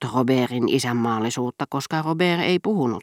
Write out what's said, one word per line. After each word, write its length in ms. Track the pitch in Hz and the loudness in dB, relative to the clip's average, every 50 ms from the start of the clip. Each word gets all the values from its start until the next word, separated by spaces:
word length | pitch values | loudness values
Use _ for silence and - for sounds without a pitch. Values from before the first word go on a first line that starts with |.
| - 120 107 | -2 -2 0
Robertin 540 | 131 127 120 131 127 123 117 120 123 117 - | 2 2 4 4 2 2 0 0 0 0 2
isänmaallisuutta, 960 | - 135 123 123 120 120 117 117 113 110 110 113 - 131 120 123 - - 151 - | 2 2 0 0 0 0 0 0 0 0 -2 -2 -2 -2 -4 -4 -4 -6 -6 -6
koska 320 | - 139 - - - 160 | -4 -6 -6 -4 -4 -2
Robert 400 | 156 160 165 160 180 175 175 170 | -2 0 0 2 2 2 2 2
ei 180 | 151 147 180 175 | 2 0 0 0
puhunut 420 | - 208 220 185 135 120 107 87 | 0 0 0 0 0 0 -2 -4